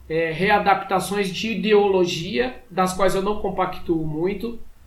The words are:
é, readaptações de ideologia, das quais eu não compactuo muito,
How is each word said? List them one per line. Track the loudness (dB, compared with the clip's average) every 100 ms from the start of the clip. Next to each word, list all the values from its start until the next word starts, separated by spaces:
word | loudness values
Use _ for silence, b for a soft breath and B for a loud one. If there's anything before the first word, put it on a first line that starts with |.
| -6
é, | -2 -2
readaptações | 0 2 4 4 2 2 -2 0 -2 -2
de | -4 -4
ideologia, | -2 4 6 6 4 2 0 -4 -2 -2 -6 -6
das | 0 0
quais | 2 2
eu | 2
não | 0 -2
compactuo | -2 -2 -2 -4 -2 -2 -2
muito, | -2 -2 -4 -6 -8 -12 -16